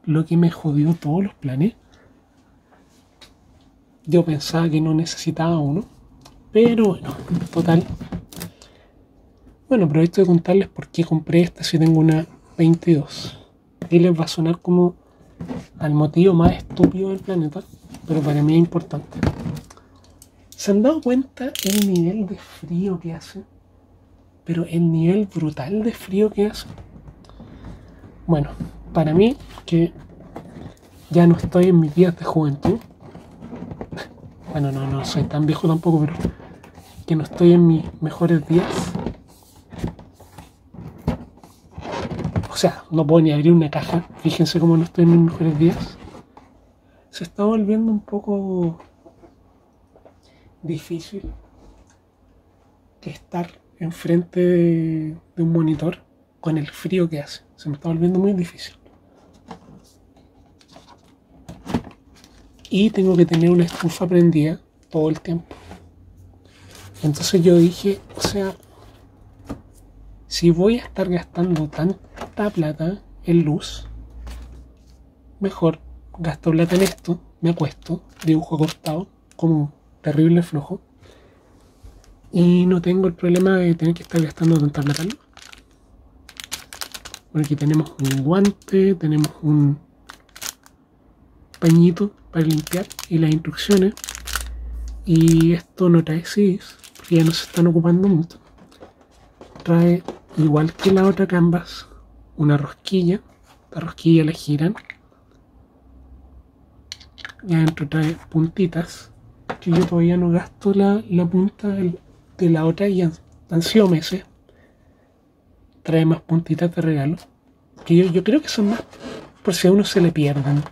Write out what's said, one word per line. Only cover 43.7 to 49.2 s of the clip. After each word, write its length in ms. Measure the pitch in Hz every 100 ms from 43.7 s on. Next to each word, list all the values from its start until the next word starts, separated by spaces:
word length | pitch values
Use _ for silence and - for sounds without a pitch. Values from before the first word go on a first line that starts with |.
| 151 - 170 - -
Fíjense 400 | 160 - 160 170
cómo 160 | 170 165
no 80 | 170
estoy 180 | -
en 80 | 170
mis 200 | 170 165
mejores 280 | 160 160 151
días. 380 | 165 220 - - - - - - _ _ _ _ _ _ _
Se 160 | - 170
está 180 | -
volviendo 480 | 208 220 202 220 226
un 80 | 208
poco 800 | - 202 208 202 196 185 170 165 - _ - _